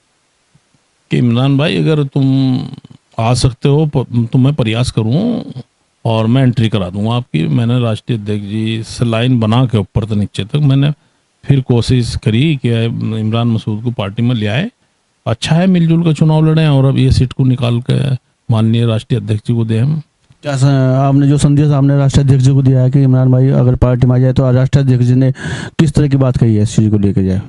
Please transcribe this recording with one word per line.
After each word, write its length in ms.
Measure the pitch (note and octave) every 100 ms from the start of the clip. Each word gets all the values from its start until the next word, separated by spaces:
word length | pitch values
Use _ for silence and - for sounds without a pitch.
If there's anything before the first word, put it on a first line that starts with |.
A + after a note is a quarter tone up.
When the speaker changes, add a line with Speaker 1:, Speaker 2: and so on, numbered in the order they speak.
| _ _ _ _ _ _ _ _ _ _ _
Speaker 1:
कि, 60 | D3+
"इमरान 400 | B2 A#2 C3+ C#3
भाई, 200 | D#3 F#3
अगर 260 | D3+ D#3
तुम 560 | C#3 D3 C3+ C3+ C3 B2+ - - - - _ -
आ 140 | A2+
सकते 360 | B2+ C3 A#2 C#3+
हो, 160 | C#3+ D#3
प-, 420 | C#3+ A#2 A#2 A#2
तो 40 | C3+
मैं 160 | C3
प्रयास 380 | D3+ A2+ A2 B2
करूँ 520 | - A2 C#3 A3+ A#3 - C3 - _ _ _ A2+
और 220 | A2 A2+
मैं 160 | B2+
entry 260 | B2+ A#2 A2+
करा 200 | G#2+ F2+
दूंगा 220 | G2 G#2+
आपकी।" 360 | A#2+ B2 D3+ D#3+
मैंने 320 | C3+ A#2 B2
राष्ट्रीय 400 | A#2+ G#2+ - A#2+
अध्यक्ष 260 | G#2 G#2 G2+
जी 380 | G#2+ A2 A2
से 220 | A2 - A#2+
line 340 | A2+ B2 B2+
बना 260 | A2 A#2 C3
के 120 | A2
ऊपर 280 | F#2+ - G#2
से 100 | G#2
नीचे 280 | G2+ -
तक 120 | G2 D3
मैंने 360 | D3 C3+ C#3 D3+ _ _ _ _ -
फिर 160 | C3+
कोशिश 540 | C3 A#2+ - B2+ A#2 -
करी 440 | - A2 D#3 C#3+ A#2+
कि 200 | A#2 A#2 A2+ A2+ A2
इमरान 280 | G#2+ A#2 A#2
मसूद 360 | A2+ - G#2+
को 80 | A#2+
पार्टी 320 | A#2 G2+ G2+
में 120 | A#2 B2
ले 120 | G#2
आए। 240 | A2+ G#3+ - _ _ _ _ -
अच्छा 280 | A2+ - D#3+
है, 120 | F#3+
मिलजुल 360 | F3+ E3 E3
का 100 | E3+
चुनाव 320 | D3+ D#3+ D#3 D#3
लड़ें 220 | D#3 D#3
और 180 | C#3 C3+
अब 120 | B2
ये 140 | C3
सीट 220 | - B2+
को 100 | -
निकाल 380 | C3 B2 A#2+ A#2+ B2+
के 200 | B2+ C3+ C3 - _ -
माननीय 340 | A2+ A2 A#2 A#2
राष्ट्रीय 360 | A2 - A#2+
अध्यक्ष 260 | G2+ G#2+ -
जी 60 |
को 120 | A#2 A2+
दें 160 | A2+
हम। 200 | B2+ D#3 - _ _ _
Speaker 2:
क्या 160 | D3 C#3
स-, 60 | C3+ C3+ C3 C3
आपने 260 | C#3 C#3 C#3
जो 100 | C#3+
संदेश 340 | D3 C#3+ D3+
आपने 260 | C#3+ C#3 C#3+
राष्ट्रीय 280 | C#3 C#3+ C#3
अध्यक्ष 200 | C#3 B2+
जी 60 |
को 100 | C#3
दिया 200 | C3 C3
है 100 | B2+
कि 120 | C#3
इमरान 280 | C3+ B2+ B2+
भाई 160 | B2+ C3
अगर 280 | C#3+ B2+ B2
पार्टी 320 | B2 B2 B2
में 80 | B2+
आ 40 |
जाए, 140 | C3
तो 180 | C3 C3
राष्ट्रीय 340 | B2 C3+ C#3 C#3
अध्यक्ष 200 | B2 B2
जी 100 | B2+
ने 160 | C3 C3 - - - -
किस 140 | D#3+
तरह 140 | - D3
की 100 | C3+
बात 200 | C3 B2
कही 180 | A#2 G#2
है 80 |
इस 120 | G#2+ -
चीज़ 140 | G#2+
को 80 | G#2
लेके 260 | G2+ F#2+
जाए? 180 | F#2+ F#2